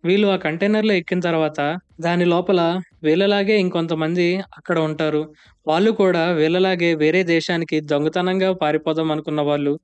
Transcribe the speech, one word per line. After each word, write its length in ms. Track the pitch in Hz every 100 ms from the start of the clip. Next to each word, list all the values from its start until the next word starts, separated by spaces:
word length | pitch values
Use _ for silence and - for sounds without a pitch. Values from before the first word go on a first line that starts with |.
| 170
వీళ్ళు 180 | 196 202 190
ఆ 20 | 160
కంటైనర్లో 460 | 165 202 214 214 190
ఎక్కిన 200 | 165 180 175
తర్వాత 300 | 165 156 151 143 175 _ - 165
దాని 200 | 175 175
లోపల 280 | 170 180 190 165 180 180 _ 156
వీళ్ళలాగే 500 | 165 196 202 196 214 180
ఇంకొంతమంది 600 | 170 165 160 160 175 175 185 - -
అక్కడ 180 | - 165 156
ఉంటారు. 340 | 151 156 151 156 151 - _ -
వాళ్ళు 240 | 160 214 220
కూడా 200 | 190 170 165 170
వీళ్ళలాగే 500 | 156 180 190 185 170 160
వేరే 200 | 151 175 175 165
దేశానికి 440 | - 175 165 156 151
దొంగతనంగా 600 | 147 156 170 180 185 185 185
పారిపోదాం 480 | 151 151 156 156 160 156
అనుకున్న 260 | 151 151 147
వాళ్ళు. 240 | 147 143 151